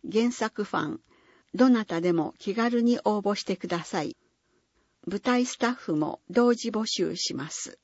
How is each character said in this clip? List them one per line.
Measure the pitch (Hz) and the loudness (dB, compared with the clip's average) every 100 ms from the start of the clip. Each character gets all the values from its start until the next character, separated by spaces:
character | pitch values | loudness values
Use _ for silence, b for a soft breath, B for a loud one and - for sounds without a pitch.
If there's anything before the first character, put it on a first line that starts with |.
| - | 0
原 | 202 240 | 2 2
作 | 233 220 - | 0 -6 -4
フ | 208 175 | -4 -2
ァ | 156 | -4
ン、 | - b b b b b | -6 b b b b b
ど | 190 254 | 4 6
な | 240 | 6
た | 214 165 | 2 0
で | 175 | 2
も | 170 151 - | 2 0 -4
気 | - 202 | -6 0
軽 | 233 240 | 0 2
に | 233 240 | 2 2
応 | - 208 | 2 0
募 | 202 202 | 0 -2
し | |
て | - 190 | -2 -4
く | - | -2
だ | 170 | -4
さ | 156 190 | -4 -4
い。 | 147 - _ _ _ _ _ _ _ _ - | -4 -8 _ _ _ _ _ _ _ _ -8
舞 | 196 | -4
台 | - 247 247 | 0 0 0
ス | - | 0
タ | 233 | -2
ッ | |
フ | 247 - 156 | -2 -2 -2
も | 151 - _ | -2 -4 _
同 | 190 240 | 2 4
時 | 240 233 | 2 -2
募 | 214 220 | -4 -4
集 | - 170 180 | -2 -2 -2
し | - | -6
ま | 139 147 | -6 -8
す。 | - - - | -10 -12 -14